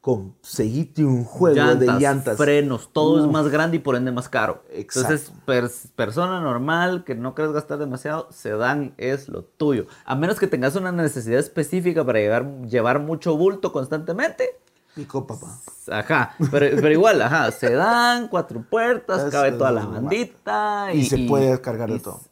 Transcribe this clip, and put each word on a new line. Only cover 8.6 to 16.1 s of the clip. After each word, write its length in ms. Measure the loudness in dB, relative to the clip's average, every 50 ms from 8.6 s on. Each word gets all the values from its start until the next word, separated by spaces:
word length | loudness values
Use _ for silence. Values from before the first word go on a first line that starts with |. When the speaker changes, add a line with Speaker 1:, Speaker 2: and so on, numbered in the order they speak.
| 0 0 0 -2 -4 -6 -8
Speaker 2:
es 320 | -6 -4 -4 -4 -4 -6 -10
lo 160 | -12 -12 -14
tuyo. 420 | _ _ _ 0 0 0 0 -2 -6 -12 -20 -8
A 100 | -6 -4
menos 240 | -2 0 -2 0 0
que 80 | 0
tengas 300 | 0 0 0 0 0 0
una 160 | 0 -4 -4 -2
necesidad 460 | 0 -2 -2 -2 -4 -4 0 0 0
específica 680 | 0 -2 -4 -6 -4 -2 -2 -2 0 0 0 0 0
para 160 | 2 2 2
llevar, 420 | 2 2 2 0 -2 -4 -10 -12 -10
llevar 380 | -2 0 0 2 2 0 0
mucho 360 | 0 -2 -6 -4 -2 -2 0
bulto 360 | 2 2 2 2 0 -6 -4 -4
constantemente. 840 | -4 -4 -4 -6 -6 -4 -6 -4 -2 -2 -4 -2 -4 -6 -6 -6 -10 _ _ _ _ _ _ _
Speaker 1:
Pico, 320 | -16 -14 -8 -8 -8 -8
papá. 320 | -6 -12 -14 -14 -18 -20 -20 -20 -20 -20 -20 -12 -6
Speaker 2:
Ajá, 440 | -6 -6 -2 0